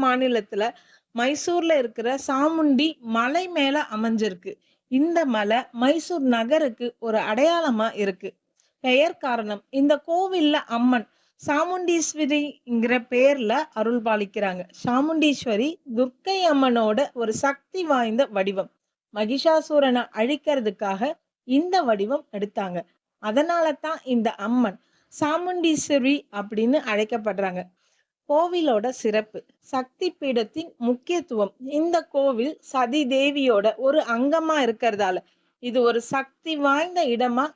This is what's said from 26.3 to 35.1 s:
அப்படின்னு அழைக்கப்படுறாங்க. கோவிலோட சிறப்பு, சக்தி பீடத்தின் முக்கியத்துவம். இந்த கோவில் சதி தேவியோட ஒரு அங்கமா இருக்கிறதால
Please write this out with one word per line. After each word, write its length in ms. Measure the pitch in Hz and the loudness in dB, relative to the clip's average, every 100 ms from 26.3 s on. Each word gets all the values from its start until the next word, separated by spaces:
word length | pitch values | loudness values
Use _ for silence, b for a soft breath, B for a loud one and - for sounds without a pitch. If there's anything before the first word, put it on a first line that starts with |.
அப்படின்னு 460 | 202 202 214 226 294 247 | -10 -6 -2 2 2 0
அழைக்கப்படுறாங்க. 760 | 208 214 233 214 190 196 180 180 _ _ _ _ _ _ | -2 -2 -2 -4 -2 -4 -4 -10 _ _ _ _ _ _
கோவிலோட 600 | 294 349 359 311 220 226 | 0 2 0 2 2 0
சிறப்பு, 560 | 254 226 208 214 185 - _ | -2 -2 0 -2 -12 -18 _
சக்தி 520 | _ 269 247 _ 359 | _ -6 -6 _ -6
பீடத்தின் 680 | - 285 240 220 311 320 - | -4 -2 -2 -2 -6 -12 -6
முக்கியத்துவம். 800 | 240 247 - 349 - 226 196 - 254 | -2 -2 -2 -4 -2 -2 -2 -4 -6
இந்த 360 | 294 330 339 | -2 0 0
கோவில் 540 | 320 285 277 240 285 311 | -2 0 0 0 -2 -6
சதி 440 | - 269 240 294 | -6 -2 0 0
தேவியோட 720 | 269 262 277 285 262 208 208 - | 2 2 2 2 2 4 2 0
ஒரு 240 | 262 302 | 2 2
அங்கமா 560 | 254 233 269 320 320 311 | 0 0 2 0 2 0
இருக்கிறதால 560 | 240 214 233 208 196 | 0 0 -2 0 -2